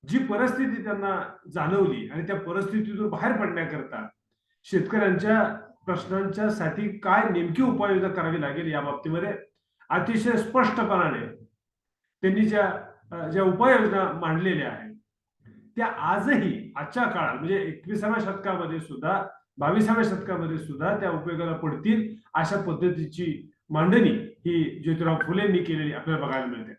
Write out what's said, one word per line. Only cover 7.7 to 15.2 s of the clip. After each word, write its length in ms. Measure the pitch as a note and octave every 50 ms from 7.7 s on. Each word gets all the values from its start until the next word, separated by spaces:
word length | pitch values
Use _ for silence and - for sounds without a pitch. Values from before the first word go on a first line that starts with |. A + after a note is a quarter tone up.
| - - G#3 G3+ G3 F#3 F#3
करावी 340 | F3+ - F3+ D#3+ E3 E3 D#3+
लागेल, 300 | D3 C#3 C#3 E3 E3+ D#3+
या 100 | D3+ C#3+
बाबतीमध्ये 560 | C#3+ C#3+ C#3 - - D#3+ D#3+ E3+ F#3+ G#3 - - - _ _ _ _ _ _ _ - _
अतिशय 420 | D#3 F#3 - - A3+ A3 - A#3+
स्पष्टपणाने 960 | A#3 G#3+ G#3+ - - C4 A3+ G#3+ - A#3+ A3 G#3 G3 F3+ E3+ D3+ - - - A#2 - - - _ _ _ _ _ _ _ _ _ _ _ _ _ _ _
त्यांनी 240 | - F#3+ G3 G#3+ G#3+
ज्या, 460 | G#3+ G#3+ G#3 G3 F#3 E3+ - - - - _ _ _
अ, 180 | E3 E3+ D#3+ D#3
ज्या 140 | D#3+ F#3+ F#3+
उपाययोजना 680 | F#3 F3+ F#3+ A#3+ C4 B3+ A3 G#3+ G#3+ G3+ F#3+ F#3 F3 D#3+
मांडलेल्या 560 | E3+ E3+ D#3+ D#3 E3 F#3 F#3+ E3+ D3+ C3+ A#2+
आहेत, 260 | A2 G#2+ A2 - - - _ _ _ _